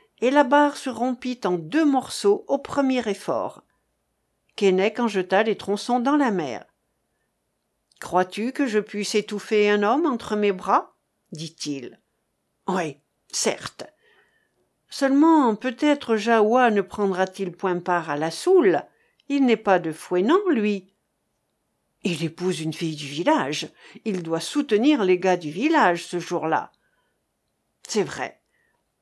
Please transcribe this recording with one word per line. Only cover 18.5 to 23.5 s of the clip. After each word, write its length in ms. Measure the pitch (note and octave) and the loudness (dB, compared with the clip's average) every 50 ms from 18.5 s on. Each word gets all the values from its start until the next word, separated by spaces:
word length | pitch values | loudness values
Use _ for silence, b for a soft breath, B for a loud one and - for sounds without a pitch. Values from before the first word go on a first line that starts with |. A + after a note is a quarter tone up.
| F#4+ F#4 C#4 G3 E3 C#3 - b b b b b b b b - | 4 6 6 6 4 2 0 b b b b b b b b -4
Il 180 | C#4 C#4+ C#4 | 0 2 4
n'est 100 | B3 A3+ | 4 2
pas 220 | A3 A3 G#3 F#3+ F3 | 2 4 2 2 2
de 120 | D#3+ D#3+ | 2 -2
fouettant, 560 | D3+ - - - F3+ F3+ F#3 A3+ D#4+ G4 G#4 F#4 | -6 -8 -8 -4 -2 0 2 4 2 2 2 2
lui. » 420 | D#4 A#3 G#3 G#3+ G#3 G3 F#3 _ _ _ _ _ _ _ _ _ _ _ _ _ _ _ _ _ _ _ _ _ _ _ - | 0 2 2 0 -2 -4 -6 _ _ _ _ _ _ _ _ _ _ _ _ _ _ _ _ _ _ _ _ _ _ _ -6
Il 200 | - F3 D3 D#3+ | -4 -4 -4 -4
épouse 360 | D#3 D#3+ - F3 F#3 F3 D3+ | -6 -6 -4 -4 -4 -4 -4
une 140 | D#3+ D#3+ D3+ | -6 -6 -6
fille 220 | - E3+ D#3+ D#3 | -6 -6 -6 -6
du 100 | D3 D3 | -8 -10
village. 640 | C#3 C#3+ D3 F3 C#4+ D#4 C#4 D3 C3+ | -10 -8 -4 0 0 0 0 0 -2